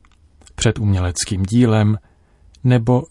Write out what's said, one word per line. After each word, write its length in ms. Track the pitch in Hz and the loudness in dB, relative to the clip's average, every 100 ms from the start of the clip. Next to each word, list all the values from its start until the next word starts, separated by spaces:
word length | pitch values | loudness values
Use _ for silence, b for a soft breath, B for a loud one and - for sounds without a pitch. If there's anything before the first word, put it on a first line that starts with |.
| _ _ _ _ - | _ _ _ _ -20
před 240 | - 117 110 | -4 -2 0
uměleckým 640 | 104 98 90 85 - 95 | 0 0 -2 -6 -6 -4
dílem 560 | 95 113 123 110 104 107 - b b b b b | -2 2 2 4 2 0 -6 b b b b b
nebo 380 | 131 123 113 127 - | 0 0 2 -2 -2